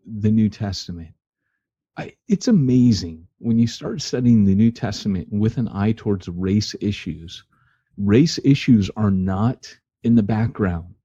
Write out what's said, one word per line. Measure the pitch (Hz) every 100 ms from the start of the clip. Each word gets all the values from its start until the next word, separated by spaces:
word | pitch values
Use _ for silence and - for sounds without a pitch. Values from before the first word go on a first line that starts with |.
| -
the | 110 107
New | 110 107
Testament, | - 104 92 - 87 82 _ _ _ _ _ _ _ _ -
I, | 151 - -
it's | 202 -
amazing | 214 131 127 123 101 85 80 85 _
when | 117 113
you | 117
start | - 147 180
studying | - 127 123 117 98
the | 95
New | 113
Testament | 117 101 101 107 92 -
with | 104 107 131
an | 113
eye | 98 104
towards | 107 - 101 92
race | 87 95 104 107 -
issues. | 101 98 - 80 82 - - _ _ _ _ -
Race | 101 107 165 - -
issues | 143 - 117 92 -
are | 107
not | 95 92 95 113 - - - _ _ 117
in | 117
the |
background | 101 110 110 - 101 85 87 -